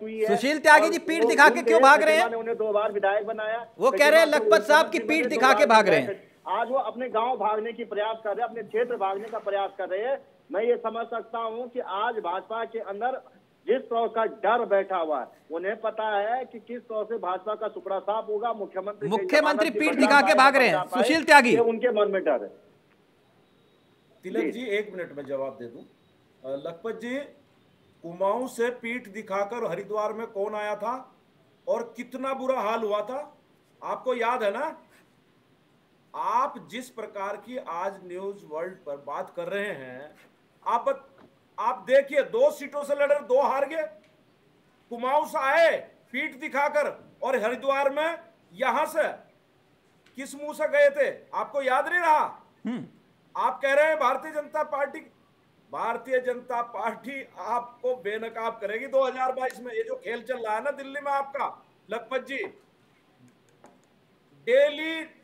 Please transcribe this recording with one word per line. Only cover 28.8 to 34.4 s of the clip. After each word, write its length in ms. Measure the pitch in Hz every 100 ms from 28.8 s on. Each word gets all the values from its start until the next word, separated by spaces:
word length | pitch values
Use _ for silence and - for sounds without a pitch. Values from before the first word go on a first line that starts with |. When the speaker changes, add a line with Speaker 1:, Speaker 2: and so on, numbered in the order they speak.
| 233 247 214
Speaker 3:
दिखाकर 600 | 208 190 196 202 233 208
हरिद्वार 420 | 175 190 214 214
में 140 | 220 226
कौन 280 | 196 208
आया 220 | 214 208 208
था 380 | 220 262 - _ _ _ _ _ 175
और 260 | 220 233 -
कितना 380 | 247 262 269
बुरा 260 | 262 254 254
हाल 200 | 202 233
हुआ 200 | 214 208
था, 360 | 208 269 294 _ _ _ _ _
आपको 320 | 156 208 254
याद 280 | 240 226 247